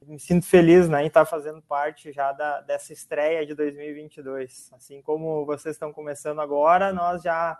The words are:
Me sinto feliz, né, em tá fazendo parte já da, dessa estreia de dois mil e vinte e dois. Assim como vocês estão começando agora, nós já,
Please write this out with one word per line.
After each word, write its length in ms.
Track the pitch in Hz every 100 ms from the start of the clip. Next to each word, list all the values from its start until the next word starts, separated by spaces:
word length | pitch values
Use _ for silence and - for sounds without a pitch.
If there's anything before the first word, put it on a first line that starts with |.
| 143
Me 140 | 147
sinto 240 | - 180
feliz, 420 | - 185 165 180 170
né, 180 | 147
em 40 | 151
tá 160 | 160
fazendo 380 | 156 160 147 156
parte 500 | _ 143 147 156 156
já 180 | 139 139
da, 280 | 143 147 143
dessa 320 | - 143 -
estreia 540 | 151 - 147 151 165 151
de 80 |
dois 200 | 147 147
mil 120 | 143 151
e 80 |
vinte 240 | 147 151 -
e 40 |
dois. 480 | 135 135 127 - -
Assim 300 | 127 - 139
como 460 | 147 156 160 156 143
vocês 280 | 147 160
estão 200 | 151 151
começando 480 | 151 151 139 151 151
agora, 500 | 147 143 156 180 196
nós 300 | 185 175 175
já, 360 | 170 165 170